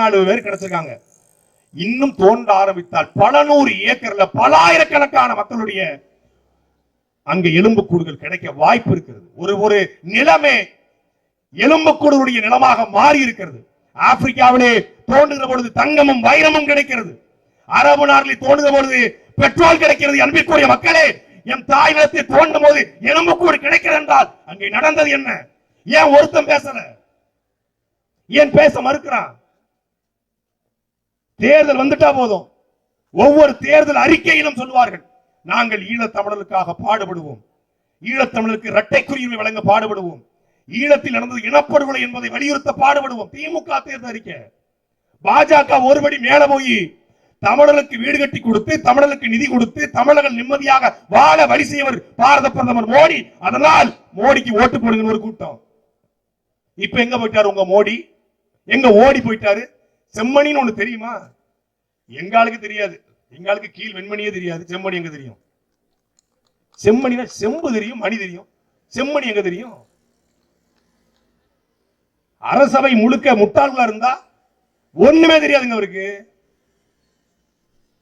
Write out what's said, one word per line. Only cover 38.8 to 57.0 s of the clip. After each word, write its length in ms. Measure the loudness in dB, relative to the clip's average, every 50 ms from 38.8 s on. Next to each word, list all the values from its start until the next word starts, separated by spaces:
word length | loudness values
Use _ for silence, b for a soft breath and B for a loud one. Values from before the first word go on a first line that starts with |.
| -2 0 -2 -2 -2
குடியுரிமை 320 | -4 -8 -8 -8 -8 -8
வழங்க 240 | -8 -8 -8 -8 -4
பாடுபடுவோம், 640 | -2 0 0 0 0 -4 -6 -8 -10 -12 -14 -16 _ _ _ _ _ _ _ _ _ -12
ஈழத்தில் 400 | -8 -6 0 0 0 0 0 -4
நடந்தது 300 | -8 -8 -8 -8 -12 -12
இனப்படுகொலை 600 | -6 -2 -2 -2 0 0 0 -2 -2 -2 -6 -8
என்பதை 280 | -8 -8 -10 -12 -12 -12
வலியுறுத்த 460 | -10 -6 -6 -4 -6 -4 -6 -6 -4 0
பாடுபடுவோம்." 500 | 0 0 0 0 -4 -6 -8 -12 -12 -14
திமுக 500 | -14 -14 -12 -10 -10 -10 -8 -8 -8 -8
தேர்தல் 280 | -8 -10 -14 -16 -14 -16
அறிக்கை. 240 | -16 -16 -16 -18 -20 -20 -20 _ _ _ _ _ _ _ _ _ _ _ _ _ _ _ -4
பாஜக 560 | 0 2 2 4 4 4 4 4 2 0 2
ஒருபடி 380 | 2 2 2 2 2 -2 -4 -4
மேல 280 | -2 2 4 4 4
போய் 520 | 4 2 0 0 -2 -2 -2 -4 -8 -12 _ _ _ _ _ _ _ _ _
தமிழர்களுக்கு 580 | -2 0 2 4 4 4 4 2 0 -4 -8 -8
வீடு 200 | -6 -4 -2 -2
கட்டி 220 | -4 -4 -6 -6
கொடுத்து, 400 | -4 -2 -2 -2 -2 -4 -6 0
தமிழர்களுக்கு 480 | 0 2 4 4 2 2 0 -4 -6 -4
நிதி 180 | -4 -4 -2
கொடுத்து, 440 | -2 -2 -2 -2 -2 -4 -6 -8 -4
தமிழர்கள் 440 | -4 0 2 4 4 4 2 0 -4
நிம்மதியாக 640 | -6 -6 -6 -6 -4 0 0 2 2 2 -2 -4 -6 _ 0
வாழ 380 | 2 4 6 6 6 4 4
வழி 180 | 2 2 0 -2
செய்வர் 500 | -4 -6 -4 -4 -4 -6 -6 -10 _ _
பாரத 360 | 0 2 4 4 2 2 -2
பிரதமர் 380 | -2 -2 -2 -2 -2 -2 -2 2
மோடி. 440 | 4 4 4 4 2 -2 -8 -12 _ _
அதனால் 560 | -6 -4 -2 2 2 4 4 4 4 2 -2 -8 _ _ -8
மோடிக்கு 460 | 0 2 2 2 2 -2 -2 0 0
ஓட்டு 160 | 0 0 0 -2
போடுங்கன்னு 300 | -2 -2 -2 -2 -2 -2
ஒரு 120 | -4 -4
கூட்டம். 420 | -6 -10 -12 -14 -14 -16 -16 -18 _ _ _ _ _ _ _ _ _ _ _ _ _ _ _ _ _ _ _ _ _ _ _
இப்ப 260 | -10 -8 -4 -2 -2